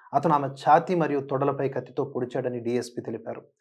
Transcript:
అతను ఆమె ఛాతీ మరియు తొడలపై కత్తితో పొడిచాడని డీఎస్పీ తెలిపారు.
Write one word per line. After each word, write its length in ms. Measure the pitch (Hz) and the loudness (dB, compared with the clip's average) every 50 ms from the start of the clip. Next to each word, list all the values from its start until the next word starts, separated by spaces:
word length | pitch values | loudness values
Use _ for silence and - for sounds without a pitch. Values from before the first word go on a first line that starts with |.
| - - - | -6 -2 0
అతను 200 | 139 139 170 151 | 2 4 4 4
ఆమె 140 | 143 139 | 2 2
ఛాతీ 480 | 135 139 - - 151 151 170 165 - 185 | -2 -6 0 4 6 6 6 6 4 0
మరియు 240 | 175 160 147 143 143 | 2 2 2 0 -2
తొడలపై 500 | 135 - 143 131 139 143 135 139 139 131 | -2 -2 -2 0 2 2 0 0 0 -2
కత్తితో 360 | 135 131 123 - - - 135 | -2 -4 -8 -6 -4 -4 -4
పొడిచాడని 540 | 135 - 127 123 123 - 139 131 127 123 120 | -4 -4 -4 -4 -4 -2 -2 -2 -2 -4 -4
డీఎస్పీ 420 | 113 117 120 123 117 - - - | -2 -2 -2 -2 -2 -4 -8 -10
తెలిపారు. 400 | 113 - 113 110 - 117 113 113 - _ _ _ | -8 -8 -8 -8 -8 -10 -12 -12 -14 _ _ _